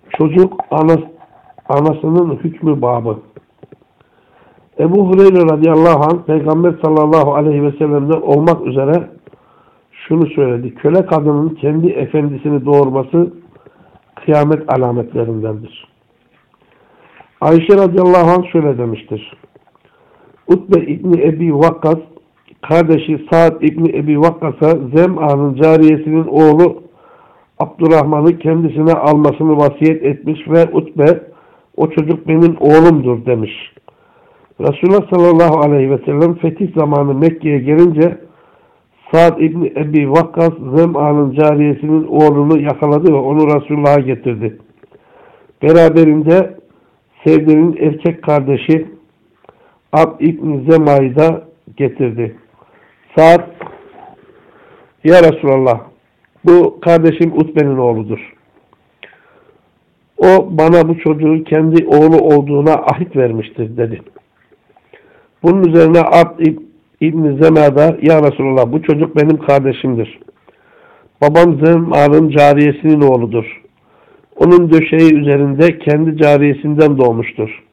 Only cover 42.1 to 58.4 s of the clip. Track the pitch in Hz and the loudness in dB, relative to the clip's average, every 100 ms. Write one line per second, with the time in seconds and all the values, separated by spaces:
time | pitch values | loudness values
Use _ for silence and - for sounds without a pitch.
42.1 | 147 151 143 147 156 147 135 151 147 170 | 2 2 2 0 0 -2 -4 -2 0 0
43.1 | 143 131 151 151 147 147 147 143 143 131 | 0 -2 -2 0 -2 -4 -2 0 0 -2
44.1 | 127 127 107 107 - _ _ _ _ _ | -6 -6 -6 -8 -12 _ _ _ _ _
45.1 | _ _ _ _ _ 147 165 165 160 156 | _ _ _ _ _ 2 4 4 4 2
46.1 | 151 151 180 180 - _ _ _ _ _ | 2 2 0 0 -10 _ _ _ _ _
47.1 | _ 156 156 151 151 170 156 156 156 170 | _ 0 2 2 2 2 0 -4 -2 -6
48.1 | 165 - 147 135 131 - 160 160 - _ | -6 -4 -2 -2 -4 -2 -4 -4 -18 _
49.1 | _ _ _ _ _ _ _ _ 156 156 | _ _ _ _ _ _ _ _ -2 -2
50.1 | - 156 165 151 143 131 160 151 139 135 | 0 -4 -2 -6 -4 2 2 4 2 0
51.1 | 131 160 - - _ - - 135 - 127 | 0 0 -2 -12 _ -20 -6 -6 -4 -6
52.1 | 113 113 - _ _ _ _ _ _ _ | -6 -10 -10 _ _ _ _ _ _ _
53.1 | - 160 175 - - - - - - - | 2 4 4 0 -18 -20 -20 -20 -20 -20
54.1 | _ _ _ _ _ _ _ _ _ 160 | _ _ _ _ _ _ _ _ _ 4
55.1 | 180 165 143 143 135 131 110 - _ _ | 6 4 2 -2 0 0 -2 -6 _ _
56.1 | _ _ _ 170 175 - - 170 165 165 | _ _ _ 4 4 4 -2 0 2 2
57.1 | 160 165 147 160 156 143 131 123 113 107 | 0 -2 0 -2 -2 -2 -2 -2 -2 -6
58.1 | 107 - _ | -10 -12 _